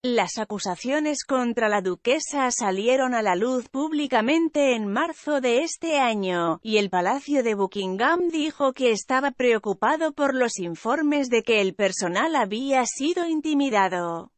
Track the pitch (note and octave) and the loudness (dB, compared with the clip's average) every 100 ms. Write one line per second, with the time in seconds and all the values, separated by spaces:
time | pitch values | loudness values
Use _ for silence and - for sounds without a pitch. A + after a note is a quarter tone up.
0 | B3+ A#3+ F#3 - G#3+ G#3 G3+ F3+ A#3+ D4 | 0 0 0 -4 -6 -6 -6 -6 -2 -2
1 | D4+ C#4+ - C4+ A#3+ A#3 A3 G#3 F#3 F3+ | 0 -4 -2 -2 0 0 0 0 -2 -4
2 | - D4 - C#4+ B3+ - G#3+ F#3+ A3 C4 | 0 -2 -2 -2 -2 0 -2 0 2 2
3 | B3+ A#3+ G#3 F3+ A3+ B3+ A3+ C4 D4+ D4+ | 2 0 0 0 0 -2 -4 -4 -2 -2
4 | D4 A#3+ A3 D#4+ E4 D4+ C#4 A#3+ G#3 G#3 | 0 0 2 2 2 2 2 2 0 -2
5 | E4 D#4 - D4 B3+ A#3+ D#4+ - E4 D4 | -2 -4 -4 -2 2 0 0 -6 -2 0
6 | B3+ G#3+ F#3+ F3 E3+ D#3 A3 G#3+ G3+ F3+ | 0 0 -2 0 0 -2 0 0 2 0
7 | F3+ C4 C#4+ C#4+ A#3 G#3 F#3+ G3+ F#3+ F#3+ | 0 -2 -2 0 0 0 -2 -2 -4 0
8 | B3 E4+ F4 D#4+ D4+ - C4+ B3+ B3 G#3+ | 0 2 0 -2 -4 0 -2 2 0 0
9 | - C4 C#4 C4 B3 A3 G#3 F#3+ A3 D#4 | 0 0 0 0 2 2 0 0 0 2
10 | D#4+ D4 C#4+ C4 A#3+ A3 E3+ E3 A3 D4 | -2 0 0 2 0 -2 -6 -6 -2 0
11 | D4+ D4 C4 A#3 G#3+ A3 G3 - G3 F#3 | 2 2 2 0 2 2 2 2 -2 0
12 | F#3+ A3 D#4+ D#4 G#3 G#3+ C4+ C4 A#3+ - | -2 0 0 0 0 -2 0 2 0 -2
13 | C#4 F4 E4+ D#4+ D#4 D4 C#4 G#3+ F#3+ F#3 | -2 -2 0 -2 0 2 2 2 2 0
14 | F3 E3+ E3 | -4 -6 -10